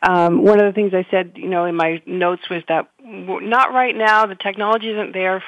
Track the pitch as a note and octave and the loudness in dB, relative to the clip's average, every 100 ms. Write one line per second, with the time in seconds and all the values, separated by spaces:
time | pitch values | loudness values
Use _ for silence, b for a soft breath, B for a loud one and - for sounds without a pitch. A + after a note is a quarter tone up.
0 | F#3 F3+ E3+ E3+ G3 G#3 G3+ G3+ G3+ F#3 | 0 4 4 4 6 6 4 2 0 0
1 | F#3 F#3+ F3+ - F3+ F3 F3 E3+ E3 E3 | 0 -2 -4 -8 -4 -2 -2 0 -2 -2
2 | - F3+ F3 F3 - F3 - E3 - _ | -6 -2 -2 -2 -6 -8 -2 -2 -4 _
3 | B3+ G3 F#3 F#3+ G3+ A#3+ C4 B3+ B3+ A3 | -20 -16 -10 -8 -2 0 2 0 0 0
4 | A3 G#3+ G#3+ F#3 G3+ G3 G#3 A3+ A3 G#3+ | 2 2 2 -2 -8 -4 -2 -2 -2 -6
5 | G#3 F#3 F#3 F#3+ | -6 -4 -4 -4